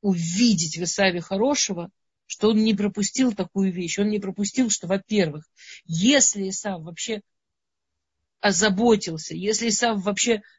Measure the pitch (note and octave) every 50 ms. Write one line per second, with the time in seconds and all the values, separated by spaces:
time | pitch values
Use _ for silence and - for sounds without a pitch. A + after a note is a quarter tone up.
0 | - G3+ F#3+ E3+ E3 E3 E3+ F#3+ B3 A#3+ G#3 E3 E3 D#3+ - E3 F3+ D#3+ - -
1 | G3+ F#3+ F3 F3 D#3+ - F#3+ F#3+ A3 C4+ D4 C4 - - G3 E3+ E3+ F3+ _ _
2 | _ _ _ _ _ - - - - G#3+ A3+ G#3+ G#3+ A3 A3 G3 G3+ G#3 G3+ G#3+
3 | G3+ - - B3+ C4 B3 G#3 - F#3 - - G3 G3 F#3+ F3 F3+ F3+ E3+ - -
4 | G#3 G#3 G#3+ G#3 G3+ F#3+ F#3 - G#3 G3 - C4 B3+ A3+ F#3+ - - E3 F#3+ G3
5 | - - G#3+ G#3 F3+ D#3 C#3+ D3+ D#3 _ _ _ - - - - _ - E3 E3
6 | F#3 A#3+ D4 C#4 - - - G3+ G3 F#3+ F#3+ - - G#3+ F#3+ E3+ D#3 E3+ E3+ -
7 | - - A3 G#3 - _ _ _ _ _ _ _ _ _ _ _ _ _ _ _
8 | _ _ _ _ _ _ _ _ - G#3 G3 E3+ G#3 G#3+ F#3+ F#3 A#3 A#3+ A3 G3+
9 | - - D#3+ D#3 - - E3 E3 F#3 G#3 A3 A3 A#3 A#3 G#3 - A#3+ A#3 A3 G3+
10 | F3 G3+ G3+ G3 - A#3+ A3+ G#3 - _ _